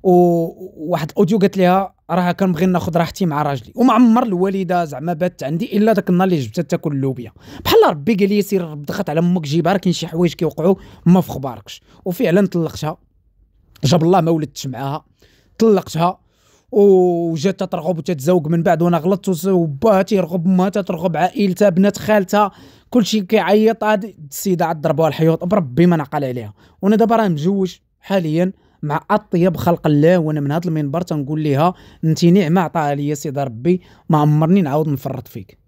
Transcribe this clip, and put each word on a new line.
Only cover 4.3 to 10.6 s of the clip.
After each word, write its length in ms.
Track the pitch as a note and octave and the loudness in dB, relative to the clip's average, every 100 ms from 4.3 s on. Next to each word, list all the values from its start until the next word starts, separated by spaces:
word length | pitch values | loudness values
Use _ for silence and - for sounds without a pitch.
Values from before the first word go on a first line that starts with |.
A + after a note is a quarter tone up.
| F3+ F#3+ G3 F3+ F3+ E3 | -2 -2 -2 -2 -2 -2
زعما 280 | C3 D#3 | -6 -6
بات 300 | E3 F3+ F3+ | -4 -4 -4
عندي 340 | C3+ E3 G#3+ G3+ | -6 -6 -2 0
الا 160 | G#3+ | 2
داك 160 | G3+ G3 | 2 2
النهار 180 | F3+ F#3+ | 2 2
اللي 120 | E3+ | 0
جبتها 220 | A#2 C#3 | -4 -6
تاكل 300 | E3 E3+ D#3+ | -4 -4 -4
اللوبيا. 400 | C#3 C3+ B2+ A#2 - - - - | -4 -4 -6 -12 -18 -20 -10 2
بحال 120 | A4+ F#4+ | 4 4
ربي 260 | E3 C#3+ G#3 | 2 -2 2
قال 140 | G3+ | 2
لي: 120 | G#3 | 2
"سير 320 | G3+ G3 E3+ | 0 -2 -4
ضغط 360 | D3+ D3 - G3 | -10 -10 -8 -4
على 100 | D3+ | 0
امك، 220 | F3 F3+ | 0 0
جيبها، 320 | D3+ D#3 D#3+ | 0 0 0
راه 40 | G3 | 0
كاين 140 | F#3+ | 0
شي 140 | E3+ E3 | -2 -4
حوايج 260 | E3 F3 | -2 -2
كيوقعوا 420 | - D#3 - | 0 -6 -2